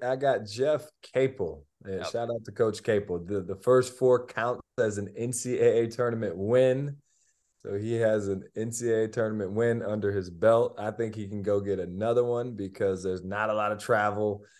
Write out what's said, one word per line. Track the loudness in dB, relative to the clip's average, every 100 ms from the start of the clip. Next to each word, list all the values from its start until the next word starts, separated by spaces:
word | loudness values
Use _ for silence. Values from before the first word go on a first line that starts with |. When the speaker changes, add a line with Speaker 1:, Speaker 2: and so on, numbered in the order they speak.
| -4
Speaker 1:
I | 0
got | 0 0 -2
Jeff | -2 0 0 -4 _
Capel. | -6 0 0 0 -6 -8 -16 _ -10
Yeah, | -6
Speaker 2:
Yep. | -6
Speaker 1:
shout | -4 -4
out | -6
to | -6
Coach | 0 0 0
Capel. | 0 0 0 -4
The, | -4 -4
the | -4 -2
first | 4 4 4 2
four | 4 4 2
count | -4 -2 -4 -6 -2
as | 0 -2
an | -6 -6
N | -6
C | -6 -4 2
A | 4 4
A | 2
tournament | 0 -2 -2 -4 -4
win. | 2 4 6 4 -2 -8 _ _ _ _ _ _
So | -6
he | -4 -2
has | 2 4 2 0
an | -4 -6 -8
N | -6
C | -4 0
A | 2
A | 2
tournament | 0 -2 -2 -2
win | 0 0 0
under | -2 -2 0
his | -2 -4
belt. | 2 4 6 4 -2
I | -6
think | -4 -4
he | -6 -8
can | -4
go | 0 0
get | 0 -2
another | -4 -4 0 2
one | 2 0 -4
because | -6 -8 -2 -2 -2
there's | -4 -6
not | -6 -4 -2
a |
lot | 0 -2
of | -2
travel | 0 2 2 0 -2 -2 -8 _